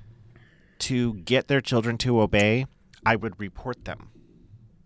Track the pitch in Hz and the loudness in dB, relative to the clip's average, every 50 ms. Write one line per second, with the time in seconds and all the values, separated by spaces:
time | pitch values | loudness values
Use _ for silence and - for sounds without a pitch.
0 | - - - - - - - - - - _ _ _ _ _ _ - - 131 123 | -20 -20 -20 -20 -20 -20 -20 -20 -20 -20 _ _ _ _ _ _ -6 -2 -2 -2
1 | 120 120 110 95 82 - 123 131 - - 143 135 120 - 131 117 110 120 117 113 | -2 -2 -4 -6 -2 0 0 0 2 2 0 -2 0 0 0 0 0 0 -4 -2
2 | - 127 120 113 107 - - 104 104 104 113 123 131 - - _ _ _ - - | 0 0 2 2 2 4 4 4 4 4 2 0 -2 -6 -12 _ _ _ -20 -4
3 | - 113 117 107 101 113 87 95 104 95 - - - 127 120 - - 98 85 - | 0 0 0 2 0 -6 -8 -10 -12 -12 -12 -12 -12 -12 -12 -10 -12 -14 -14 -14
4 | - - - - - _ _ - - _ - - - - - _ _ | -16 -20 -20 -20 -20 _ _ -20 -20 _ -20 -20 -20 -20 -20 _ _